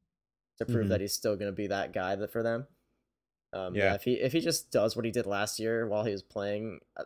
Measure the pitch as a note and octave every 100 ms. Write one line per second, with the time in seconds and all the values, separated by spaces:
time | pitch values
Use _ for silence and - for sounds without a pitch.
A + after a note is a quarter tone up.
0 | _ _ _ _ _ - A2+ A#2 G2+ G#2
1 | G2+ - A2+ G2+ G2+ F#2+ G2+ G2 F2+ G2
2 | F#2 G2 G#2 A#2 A2+ A#2 C3+ _ _ _
3 | _ _ _ _ _ F#2+ F#2 F#2 G2 G2+
4 | A#2+ B2 B2+ D#3+ E3 D#3+ - B2 A2 A#2+
5 | A2+ G2+ F#2+ G2+ G#2 - A2 A#2 A2+ G#2
6 | A2 G2 - G#2+ G2+ G#2 A2 E2+ - -